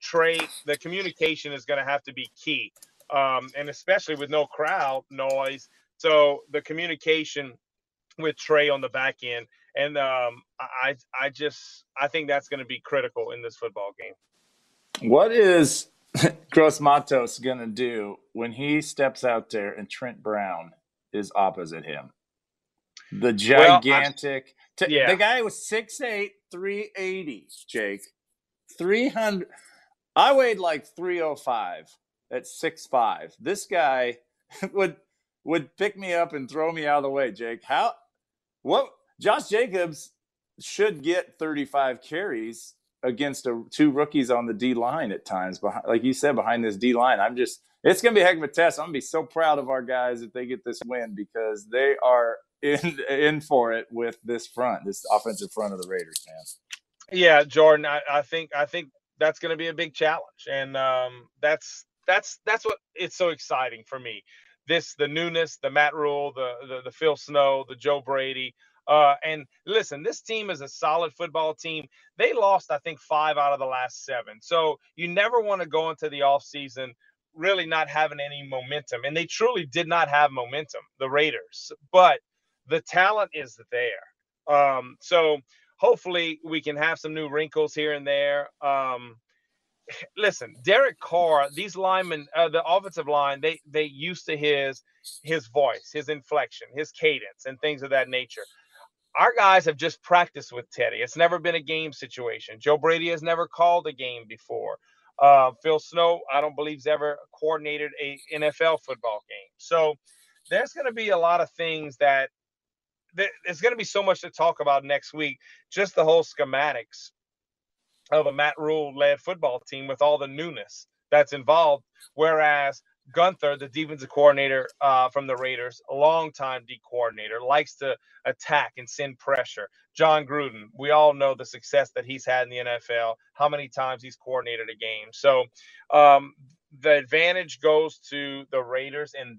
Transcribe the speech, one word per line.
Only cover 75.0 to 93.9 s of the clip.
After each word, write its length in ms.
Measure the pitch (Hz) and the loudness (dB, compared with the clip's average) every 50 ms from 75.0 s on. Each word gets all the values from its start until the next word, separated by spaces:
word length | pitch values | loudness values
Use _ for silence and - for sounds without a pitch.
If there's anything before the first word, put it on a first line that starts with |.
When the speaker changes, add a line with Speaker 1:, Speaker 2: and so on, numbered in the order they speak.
| 170 175 | -8 -4
Speaker 1:
never 320 | 175 196 202 233 247 233 | 0 0 0 2 2 0
wanna 260 | 214 208 196 185 175 | 0 0 -2 -4 -4
go 240 | 156 147 160 160 160 | -2 -2 -2 -2 -4
into 180 | 156 - 156 156 | -6 -6 -8 -8
the 120 | 143 139 | -4 0
offseason 680 | 139 139 139 143 - - - 143 139 131 117 131 131 123 120 _ _ _ _ _ _ _ _ | 2 2 2 0 -2 -6 -12 -12 -12 -12 -12 -12 -12 -12 -14 _ _ _ _ _ _ _ _
really 320 | 160 165 190 196 185 170 | -2 0 0 0 0 -2
not 220 | 160 160 156 156 143 | -2 -2 -2 -2 -2
having 300 | 143 151 156 147 147 143 | 0 0 0 0 -2 -6
any 260 | 143 143 143 143 139 135 | -10 -10 -10 -14 -12 -10
momentum. 540 | 135 127 127 131 143 147 143 - 127 117 123 | -8 -8 -8 -6 -8 -8 -6 -8 -8 -6 -6
And 120 | 143 156 | -4 -4
they 100 | 165 170 | -4 -6
truly 400 | 170 - - 220 247 247 190 165 | -6 -4 -2 0 0 0 -2 -6
did 220 | 135 120 170 170 156 | -4 -4 -4 -2 0
not 200 | 170 170 160 143 | 0 0 0 2
have 240 | 143 147 147 143 | 4 4 4 2
momentum, 500 | 135 131 120 120 135 151 156 - - - - _ _ - | 0 -2 -8 -6 -8 -8 -8 -10 -12 -16 -16 _ _ -8
the 100 | 135 131 | -6 -2
Raiders. 640 | 139 147 151 151 120 104 - - - - - - 151 - 147 _ | 0 2 2 0 -2 -4 -10 -14 -18 -18 -18 -18 -20 -20 _ _
But 280 | - 185 180 165 139 - - _ _ _ _ _ _ _ _ 127 | 6 8 8 8 6 2 -4 _ _ _ _ _ _ _ _ -4
the 120 | 156 165 | -4 -4
talent 500 | - - - 180 185 202 214 214 196 175 - | -4 -2 2 2 2 4 2 0 -2 -4 -6
is 240 | 156 139 123 - - 107 _ | -10 -14 -14 -16 -20 -12 _
there. 320 | 123 123 123 117 98 - - - _ _ _ _ _ _ _ 147 | -4 -4 -4 -4 -6 -8 -14 -20 _ _ _ _ _ _ _ 2
Um, 480 | 147 143 143 139 135 127 127 127 123 _ | 4 4 4 4 2 -2 -6 -10 -14 _
so 380 | - - 180 170 160 156 151 139 - _ _ _ _ _ _ - | -4 2 2 4 4 4 2 -2 -4 _ _ _ _ _ _ 2
hopefully 640 | - 233 247 - - 185 175 175 170 165 156 156 165 | 4 4 4 2 0 -4 -4 -2 -2 -4 -6 -10 -8
we 160 | 160 160 156 | -6 -6 -6
can 160 | 147 151 147 | -4 -6 -4
have 220 | 147 151 165 160 - | -2 0 0 -2 -2
some 160 | - 156 156 | -6 -8 -8
new 140 | 156 156 143 | -8 -6 -4
wrinkles 460 | 143 151 160 151 - 156 151 151 - | -4 -4 -4 -2 -2 -2 -2 -2 -2
here 200 | 156 151 151 147 | -4 -4 -4 -4
and 120 | 143 139 | -4 -2
there. 420 | 139 143 143 143 143 143 143 143 - _ - | -2 0 0 0 0 -2 -2 -4 -8 _ -6
Um, 560 | 143 143 139 135 135 131 127 123 123 120 113 117 _ _ _ _ _ _ _ _ _ _ _ _ _ - - - - - _ | -4 -2 -2 0 -2 -4 -4 -8 -10 -16 -20 _ _ _ _ _ _ _ _ _ _ _ _ _ _ -20 -18 -18 -20 -16 _
listen, 380 | 190 214 196 - - 123 107 156 127 123 | -2 0 0 0 -2 -8 -16 -16 -4 0
Derek 340 | 170 202 254 277 247 - - | 2 4 4 4 2 -2 -6
Carr, 500 | - - 165 175 175 160 156 143 139 139 143 | -6 -2 0 2 4 4 4 4 2 2 -2
these 220 | 156 202 202 160 | -8 -10 -8 -6
linemen, 500 | 185 190 185 190 190 185 175 160 151 143 - - | -2 0 0 0 0 -2 -4 -6 -8 -10 -4 0
uh, 120 | 160 170 160 | 0 2 2
the 160 | 151 165 - | 0 -2 0
offensive 440 | 160 175 196 196 190 151 170 147 143 | 0 0 0 -2 -4 -8 -8 -4 0
line, 320 | 147 147 143 139 139 139 | 0 2 2 0 -2 -2
they, 200 | 147 156 160 151 _ 151 | -4 -4 -4 -6 _ -6
they 140 | 143 151 156 | -4 -4 -4
used 420 | 147 | -4